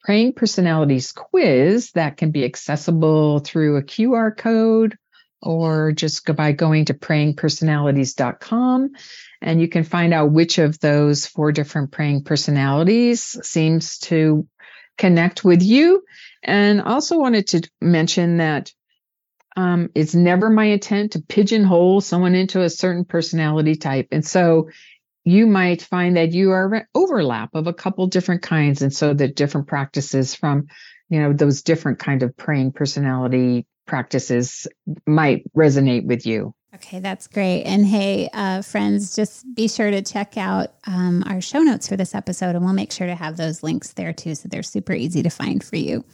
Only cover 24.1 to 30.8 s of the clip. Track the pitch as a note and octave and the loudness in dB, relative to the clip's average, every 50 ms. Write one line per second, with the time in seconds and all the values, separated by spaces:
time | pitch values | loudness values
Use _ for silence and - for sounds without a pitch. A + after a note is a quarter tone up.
24.1 | C#3+ D#3 D#3 - - F#3 F3 E3+ E3 D#3+ D#3 D#3+ - - - - - _ _ _ | -4 -4 -4 0 0 2 4 4 4 2 2 -2 -12 -20 -20 -20 -20 _ _ _
25.1 | _ _ _ E3+ F3+ G#3 A3+ A3+ G3+ F#3+ F3+ F3+ F3 E3+ - _ F#3 F3+ F3+ F3 | _ _ _ 4 4 6 6 6 4 4 2 0 0 -2 -4 _ -4 0 0 2
26.1 | F3+ E3+ E3 E3 E3+ F3+ G3 F#3+ F#3 F#3 F#3+ G3 G#3+ A3 - _ _ D4 F#4+ F#4+ | 2 2 2 2 2 2 2 2 2 2 0 -2 -2 -4 -6 _ _ 0 0 2
27.1 | D4+ G#3+ D#3 C3 A#2+ A2 A2 - - D#3 D#3 E3+ E3+ - - F#3+ G3 - F#3 F#3 | 2 0 0 0 -2 -4 -8 -6 -6 -4 -4 -4 -6 -4 -6 -6 -4 -2 -4 0
28.1 | - F#3 F3 - F3 F3 - - E3+ D#3 D3 C#3+ C#3 C#3+ C#3+ C#3 C#3 - D#3 D3 | 0 -2 0 0 -4 -4 -2 -2 0 2 2 2 2 0 0 -2 0 0 0 0
29.1 | C#3+ D3 C#3+ B2+ C#3+ - C#3+ C#3+ - D3 C#3 - D#3 C#3 C3+ - - C#3+ C#3 - | 2 2 0 -2 0 -2 -2 -2 -2 -6 -4 -4 -4 -6 -6 -4 -6 -8 -6 -2
30.1 | - C3+ C3 C3 - - - D3 C#3+ C#3+ C#3+ D3 - - | -2 -2 -2 -2 -6 -6 -4 -2 -2 -2 -4 -6 -14 -20